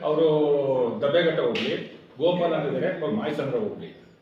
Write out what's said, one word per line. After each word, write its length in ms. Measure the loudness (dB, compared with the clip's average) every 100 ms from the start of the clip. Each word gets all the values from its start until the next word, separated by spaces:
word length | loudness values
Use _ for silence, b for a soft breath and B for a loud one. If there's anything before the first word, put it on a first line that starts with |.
| 0
ಅವರು 220 | 4 4 4 4 2 2 0 0 0
ದಬ್ಬೆಘಟ್ಟ 380 | 0 2 2 2 0
ಹೋಬಳಿ, 260 | 0 -2 -4 -8 -16 -20 -2
ಗೋಪಾಲ್ 340 | 0 2 0 0
ಅಂತಿದ್ದಾರೆ, 320 | -2 -2 -4 -4
ಅವ್ರು 140 | -4 -4
ಮಾಯಸಂದ್ರ 380 | -4 -4 -4 -2
ಹೋಬಳಿ. 260 | -4 -8 -14 -18 -20 _